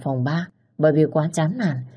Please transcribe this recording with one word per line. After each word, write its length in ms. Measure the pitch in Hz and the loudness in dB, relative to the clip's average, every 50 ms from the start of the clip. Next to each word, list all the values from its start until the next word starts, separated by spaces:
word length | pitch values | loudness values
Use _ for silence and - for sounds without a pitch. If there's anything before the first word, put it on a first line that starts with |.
| - | -4
phòng 220 | 143 135 127 123 | -4 -4 -2 -2
ba, 240 | 143 156 170 175 - - _ _ _ _ - | -2 -2 -4 -4 -6 -12 _ _ _ _ 2
bởi 140 | 151 156 143 | 2 4 4
vì 120 | 151 156 147 - | 4 2 2 2
quá 180 | 156 151 165 - | 0 -2 0 0
chán 260 | 170 156 160 214 254 | 0 0 0 0 0
nản 180 | 226 170 139 127 127 - - | -2 -2 -2 -4 -8 -12 -16